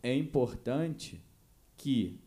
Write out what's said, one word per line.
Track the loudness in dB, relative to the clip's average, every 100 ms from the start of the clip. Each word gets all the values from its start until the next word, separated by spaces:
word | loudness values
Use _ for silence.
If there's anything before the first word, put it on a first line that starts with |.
é | 0
importante | 0 2 2 2 0 -2 0 -2 -4 -10 -14 -18 -20 _ _ _ -6
que, | 0 2 0 -4